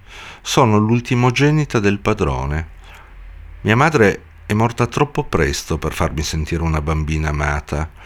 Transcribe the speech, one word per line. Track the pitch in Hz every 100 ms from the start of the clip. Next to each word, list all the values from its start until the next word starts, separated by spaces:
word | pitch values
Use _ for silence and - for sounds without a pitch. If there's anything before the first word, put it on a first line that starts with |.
| - - - -
Sono | - - 120 104
l'ultimogenita | 107 120 117 123 123 120 147 151 143 127
del | 101 101
padrone. | - 107 80 64 67 78 78 - - - - - - - - -
Mia | - 113
madre | 156 151 101 - - - -
è |
morta | 104 113 - 120
troppo | - 143 - -
presto | 85 71 - - 80
per | 78
farmi | - 80 80
sentire | 76 80 78 82
una | 82 78
bambina | 76 78 76 78 78
amata, | 76 73 73 - 76 80 -